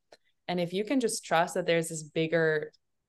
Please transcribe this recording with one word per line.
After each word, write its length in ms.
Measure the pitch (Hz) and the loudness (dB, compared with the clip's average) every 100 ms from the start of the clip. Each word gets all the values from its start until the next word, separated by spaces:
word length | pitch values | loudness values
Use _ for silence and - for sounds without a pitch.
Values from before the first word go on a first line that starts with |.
| _ - _ _ - | _ -20 _ _ -6
And 120 | 180 | -2
if 140 | 170 | -2
you 100 | 180 | -2
can 160 | 214 277 | 0 0
just 240 | 233 - | 0 -2
trust 300 | - 165 175 | 0 2 2
that 120 | 185 170 | 0 0
there's 240 | 170 165 | 0 0
this 140 | 160 | -6
bigger 680 | 151 - 160 165 160 156 - - _ _ | -6 -2 0 2 2 0 -4 -12 _ _